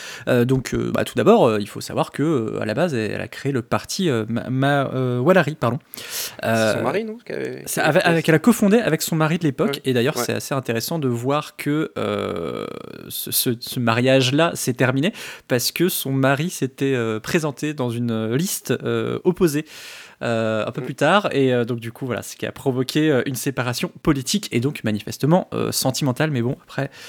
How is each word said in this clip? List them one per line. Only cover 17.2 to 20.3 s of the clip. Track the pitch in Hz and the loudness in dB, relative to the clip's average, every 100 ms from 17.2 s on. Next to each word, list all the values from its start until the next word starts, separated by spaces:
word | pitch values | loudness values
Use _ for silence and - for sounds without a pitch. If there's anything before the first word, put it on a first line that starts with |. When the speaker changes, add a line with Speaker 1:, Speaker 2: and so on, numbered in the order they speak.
Speaker 1:
présenté | - 175 156 - 147 | -2 0 0 -2 -6
dans | 147 123 | -2 -2
une | 117 120 113 110 | -2 -2 -2 0
liste, | 123 196 - - | 0 -2 -4 -2
euh, | 127 123 117 113 117 | -2 0 -2 -2 0
opposée. | - 180 180 143 156 - - - - - | 0 2 2 2 -4 -12 -18 -18 -20 -8
Euh, | 123 | -2